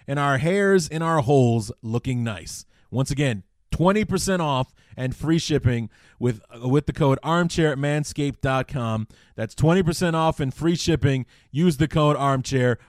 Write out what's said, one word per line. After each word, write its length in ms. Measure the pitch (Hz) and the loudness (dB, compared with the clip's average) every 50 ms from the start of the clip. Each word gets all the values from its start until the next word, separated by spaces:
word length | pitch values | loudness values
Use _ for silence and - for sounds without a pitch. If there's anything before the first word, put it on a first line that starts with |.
| _ | _
and 120 | - 139 147 | -6 -4 -2
our 180 | 143 143 139 | 0 0 0
hairs 500 | 123 147 165 190 202 202 196 196 190 156 | 0 0 0 0 2 2 4 2 2 2
in 140 | - 151 160 | -2 -4 -4
our 200 | 165 165 165 156 | -2 0 2 2
holes 500 | 120 123 147 135 127 117 117 117 104 107 - - | 2 4 4 4 4 4 2 0 -2 -6 -12 -12
looking 420 | - 110 110 120 - 135 127 123 117 | -8 -6 -4 -4 -4 -4 -4 -4 -4
nice. 440 | 117 104 85 80 - - - - _ _ _ _ _ | -6 -6 -8 -12 -14 -16 -16 -18 _ _ _ _ _
Once 180 | - 120 139 - | -4 -2 -2 -2
again, 320 | 143 135 151 135 117 95 - _ _ _ _ _ | 0 0 0 -2 -2 -4 -10 _ _ _ _ _
twenty 340 | - - 160 185 196 214 214 | -2 2 2 2 4 2 0
percent 380 | - 185 185 - 196 190 180 165 | 0 -2 -2 -2 -2 -2 -2 -2
off 320 | 147 139 127 131 - _ _ _ _ - | -2 -2 -2 -4 -6 _ _ _ _ -10
and 180 | - 127 131 123 | -6 -6 -6 -6
free 240 | - - 147 165 165 | -4 0 0 0 0
shipping 500 | - - 151 131 - 127 123 117 113 101 - _ _ _ _ - | 2 0 0 0 2 0 0 0 -4 -8 -14 _ _ _ _ -2
with, 220 | 123 123 113 110 - _ 120 | -2 -2 -2 -4 -10 _ -16
uh, 140 | 117 120 | -8 -2
with 180 | 127 131 151 143 | 0 0 2 0
the 60 | - | -2
code 260 | 131 - 160 135 135 131 - | -2 2 2 2 2 0 0
armchair 480 | 147 165 175 175 170 - 170 160 151 | 0 0 2 0 0 0 0 0 0
at 60 | 135 | 0
manscaped 640 | 135 143 143 147 151 151 - - 151 143 143 123 - | -2 -2 -2 -2 -2 -4 -4 -4 -4 -4 -4 -4 -4
dot 260 | - 135 131 131 127 | -2 -2 0 -2 -2
com. 400 | - - 135 117 113 110 110 107 - _ _ _ _ _ | -4 -6 -6 -4 -4 -4 -4 -6 -8 _ _ _ _ _
That's 200 | - 110 110 - | -10 -10 -8 -2
twenty 260 | - 143 156 170 190 | 2 2 4 4 4
percent 360 | 180 165 165 - 180 170 165 | 2 0 0 0 -2 0 0
off 240 | 160 160 160 156 - | 0 0 0 0 -2
and 120 | 147 131 - | -4 -6 -4
free 220 | - 147 170 175 | -2 0 0 0
shipping. 500 | 160 - 175 160 139 - 143 135 131 120 - _ _ _ _ | 0 0 0 0 2 2 0 0 -2 -4 -8 _ _ _ _
Use 280 | - 139 175 180 151 | -2 2 2 2 2
the 100 | 127 156 | 2 0
code 300 | 143 - 160 151 147 147 | 0 2 2 2 2 2
armchair. 600 | 127 139 139 135 131 123 - 135 131 123 123 117 - _ | 2 0 0 0 0 -2 -2 0 0 2 2 0 -2 _